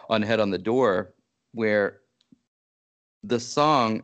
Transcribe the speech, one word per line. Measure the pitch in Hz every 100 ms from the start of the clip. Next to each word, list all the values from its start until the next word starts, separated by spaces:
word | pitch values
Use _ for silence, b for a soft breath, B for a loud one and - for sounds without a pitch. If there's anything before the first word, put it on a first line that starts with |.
| B
on | 110
Head | 104 110
on | 101
the | 90
Door | 107 127 117 92 92 _ _ _ _
where | 113 110 104 98 - _ _ _ _ _ _ _ _ _ _ _ _
the | 104 120
song | - 147 151 139 113 110